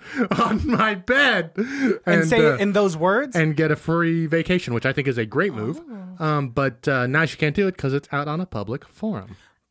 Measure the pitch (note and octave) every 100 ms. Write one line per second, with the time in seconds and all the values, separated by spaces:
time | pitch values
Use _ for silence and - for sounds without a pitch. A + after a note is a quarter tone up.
0 | - C#4+ A#3+ - A#3 G#3+ - A#3 A3 G3
1 | - C4 C#4 G3+ E3 - A#3+ C#4 C4 -
2 | - E3+ D#3+ A#3 - B2+ G3+ G3+ G3 D#3+
3 | F3+ G#3+ C#4+ F3+ D#3 D3 D#3 D3+ - E3+
4 | E3 E3 D#3+ E3 E3 F3+ C3 A#2 - D#3+
5 | C3+ A#2+ A2 C3+ G3 A#2 A2 D4 E4 G#3
6 | F#3 F3+ D#3 D3 C3+ A#2+ C3+ B2+ D#3 C3+
7 | B2 D3 D#3+ - D3+ D3 G3 - C#3 C#3
8 | - C#3+ D3 D#3+ F3+ A2 G2+ C3 - -
9 | A3 C#3+ F#2+ F#2 _ _ _